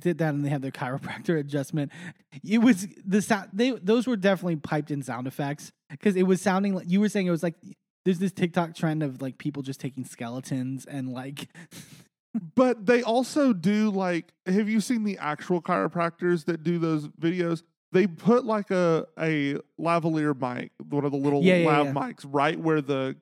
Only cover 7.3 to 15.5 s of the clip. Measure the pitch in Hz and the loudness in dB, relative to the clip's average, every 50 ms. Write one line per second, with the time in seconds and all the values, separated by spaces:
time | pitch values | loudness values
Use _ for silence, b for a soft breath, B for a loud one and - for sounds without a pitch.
7.3 | 170 156 180 175 160 - - - - _ _ _ _ _ _ 180 190 165 196 185 | 0 0 -2 -4 -4 -6 -16 -20 -20 _ _ _ _ _ _ -2 0 0 0 -4
8.3 | - - 185 175 165 185 170 165 165 - - 160 156 156 156 139 127 131 135 131 | 0 0 -2 0 0 -2 -2 -2 -4 -2 -2 -2 0 0 -2 -4 -4 -6 -8 -10
9.3 | 127 - - 156 143 143 131 131 131 - - 131 123 131 123 - - - 123 117 | -10 -6 -8 -6 -6 -6 -8 -8 -10 -8 -8 -10 -8 -8 -12 -12 -10 -10 -10 -8
10.3 | 120 131 127 - 139 131 127 131 135 131 - - 147 139 127 131 123 127 131 139 | -8 -10 -6 -4 -4 -4 -4 -4 -6 -8 -10 -10 -10 -8 -8 -6 -8 -8 -10 -10
11.3 | 147 139 - - B 165 170 B B B B B B B B B _ _ _ _ | -12 -12 -14 -16 B -20 -20 B B B B B B B B B _ _ _ _
12.3 | - 226 180 160 - - 254 254 233 233 196 175 240 247 247 220 226 254 254 - | -8 -8 -8 -2 2 4 4 4 2 0 2 2 2 4 4 2 0 0 0 0
13.3 | - 311 285 262 233 175 151 196 208 214 214 214 196 190 190 180 175 165 - _ | 0 2 4 4 2 2 2 2 2 4 2 2 0 0 0 0 -2 -2 -4 _
14.3 | _ _ _ - 185 208 220 202 220 220 185 - 254 226 214 208 190 - - 147 | _ _ _ 0 2 2 2 2 2 0 0 0 -2 -2 0 -2 -4 -4 -4 -4
15.3 | 151 - - - | -4 -6 -2 -2